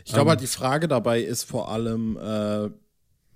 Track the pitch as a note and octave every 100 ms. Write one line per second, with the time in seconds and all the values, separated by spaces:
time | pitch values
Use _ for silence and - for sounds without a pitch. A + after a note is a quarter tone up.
0 | - - D3 D#3+ C3 - C3 C#3+ E3 C3
1 | A2+ A#2 G2+ A#2 - B2 - A2+ A#2 A2+
2 | A2+ A2 G#2 G#2+ G#2 G#2 G#2 G#2 _ _
3 | _ _ _